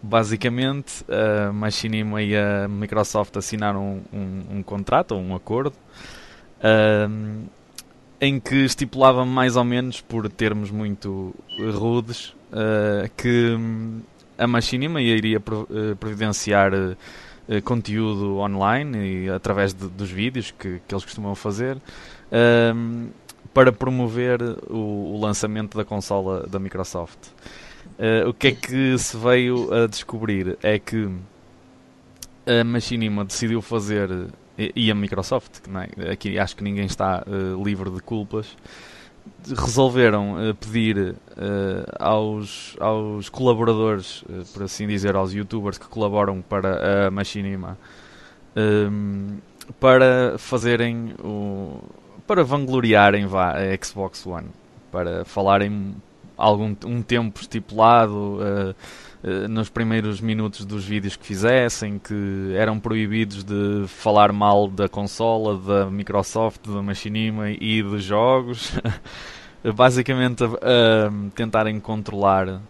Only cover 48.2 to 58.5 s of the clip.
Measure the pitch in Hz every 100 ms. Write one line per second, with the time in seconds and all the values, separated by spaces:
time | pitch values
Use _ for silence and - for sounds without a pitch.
48.2 | - - - - 107 104 104 104 101 101
49.2 | 98 101 - - - - 131 131 131 127
50.2 | 123 107 - 127 120 117 117 117 113 -
51.2 | 92 104 104 98 92 65 50 - - -
52.2 | - 202 135 143 131 131 117 107 101 104
53.2 | 101 95 90 73 98 95 - 101 95 -
54.2 | 92 85 78 - - - - 87 87 87
55.2 | 85 - 98 101 101 104 98 - - _
56.2 | - - 107 104 107 101 104 120 107 120
57.2 | 113 - - 113 - 104 113 117 110 104
58.2 | 101 101 101